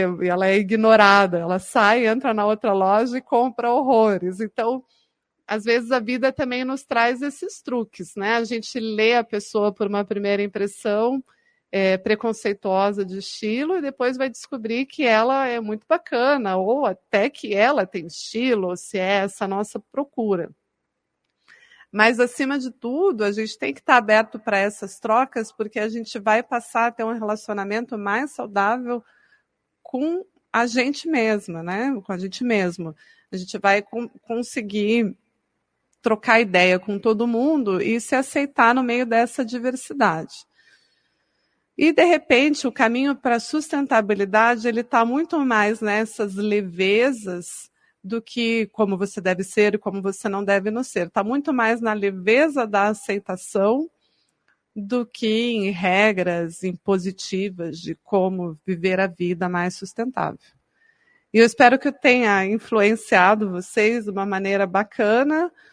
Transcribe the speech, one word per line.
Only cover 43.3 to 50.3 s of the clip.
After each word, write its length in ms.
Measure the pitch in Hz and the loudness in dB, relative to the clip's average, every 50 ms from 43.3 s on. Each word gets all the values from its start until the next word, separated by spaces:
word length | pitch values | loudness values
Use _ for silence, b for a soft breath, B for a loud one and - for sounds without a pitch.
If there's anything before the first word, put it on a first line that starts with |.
| 240 233 | 0 0
sustentabilidade, 1300 | 226 - - 311 302 - - 285 277 262 269 226 214 196 214 196 202 196 185 214 220 233 240 226 214 240 | -2 -2 -4 -4 -4 -2 -2 -2 -2 2 2 2 2 2 0 -2 -2 0 2 2 4 4 2 0 -2 -2
ele 160 | 226 226 240 | -2 -2 -4
tá 220 | 233 - 226 233 | 0 2 2 2
muito 340 | 233 247 285 330 320 - 320 | 2 0 -2 -2 -2 -2 -2
mais 420 | 277 254 240 214 208 208 226 220 | 0 2 2 2 2 2 0 -2
nessas 540 | 220 214 202 208 220 220 - - 220 208 190 | -2 -2 -2 -2 -2 -4 -4 -6 -6 -6 -4
levezas 1300 | 196 208 214 208 208 202 185 170 175 190 190 202 220 240 269 269 226 208 190 180 175 175 - - - - - _ _ _ _ _ _ - | -4 -2 0 0 0 -2 -4 -4 -2 0 2 2 4 2 2 0 -2 -6 -10 -10 -10 -10 -12 -14 -16 -18 -20 _ _ _ _ _ _ -12
do 180 | 190 220 233 | -8 -8 -8
que 460 | 226 - - 247 233 226 226 226 220 202 | -8 -8 -6 -2 0 0 2 0 -2 -2
como 260 | _ - 220 202 196 175 | _ -2 0 0 0 -2
você 240 | 196 196 - - | -4 -6 -6 -4
deve 220 | 170 185 185 175 190 | -2 -2 -2 -2 -4
ser 320 | 190 - - 208 208 208 | -4 2 2 2 4 2
e 20 | 214 | 0
como 240 | - 202 190 196 | -4 -4 -6 -4
você 260 | 185 196 196 - - | -4 -6 -6 -4 -6
não 160 | 220 | -6